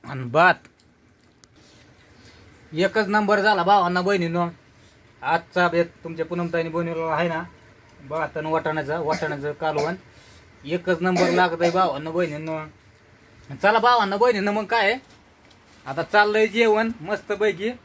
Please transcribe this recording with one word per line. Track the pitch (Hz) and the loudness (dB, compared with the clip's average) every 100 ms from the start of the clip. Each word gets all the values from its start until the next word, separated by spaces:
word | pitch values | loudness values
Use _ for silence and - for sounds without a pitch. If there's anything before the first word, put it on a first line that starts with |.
आणि | - 139 | -12 -10
भात | 123 147 180 - - _ _ _ _ _ _ _ _ _ - - - _ _ _ - - - - - | -2 4 4 4 -6 _ _ _ _ _ _ _ _ _ -20 -20 -20 _ _ _ -20 -20 -20 -20 -10
एकच | 156 190 220 196 | -2 0 2 2
नंबर | 208 208 208 | 0 2 2
झाला | 208 196 | 4 2
भावांना | 175 202 175 180 | 4 4 4 0
बहिणींनो. | 180 202 170 170 170 170 _ _ - _ _ _ | 0 0 0 0 -2 -4 _ _ -20 _ _ _
आजचा | 127 165 - 180 175 | -2 -2 0 0 2
बेत | 170 170 - | 2 -2 -6
तुमच्या | 165 160 | -14 -8
पूनमताईने | 160 175 170 170 165 | -6 -4 -2 -2 -2
बनवलेला | 165 165 165 160 | -4 -4 -4 -2
आहे | 156 170 | -2 -2
ना, | 160 175 - - - _ - | -4 -8 -18 -20 -20 _ -20
भात | 139 156 151 156 | -10 -6 -6 -6
आणि | 156 | -2
वाटाण्याचा, | 160 156 156 139 165 | -2 -2 -4 -4 -4
वाटाण्याचं | 151 156 156 143 147 | -4 -4 -4 -4 -8
कालवण | 147 160 151 151 185 - - - - - - | -4 -4 -2 -4 -6 -14 -20 -20 -20 -20 -20
एकच | 139 175 185 165 | -6 -6 -2 -2
नंबर | 185 180 180 | 0 2 2
लागतंय | 175 180 165 170 | 2 2 2 0
भावांना | 175 180 139 156 | 2 0 -2 -4
बहिणींनो. | 165 170 147 156 156 156 - _ _ _ _ - - - 135 | -4 -4 -6 -8 -8 -10 -18 _ _ _ _ -20 -20 -18 -2
चला | 196 226 | 2 4
भावांना | 240 240 196 196 | 4 4 2 2
बहिणींनो, | 247 214 202 | 2 2 0
मग | 208 | -2
काय | 196 226 202 | -2 0 0
आहे, | 262 - - _ _ _ _ _ - | -2 -8 -20 _ _ _ _ _ -18
आता | 131 139 | -8 -6
चाललंय | 165 208 208 214 220 | 0 2 4 2 0
जेवण | 214 226 214 220 233 | 2 4 4 0 -6
मस्तपैकी. | 160 208 - 202 214 170 214 247 | -6 -8 -6 -2 -2 -2 -8 -8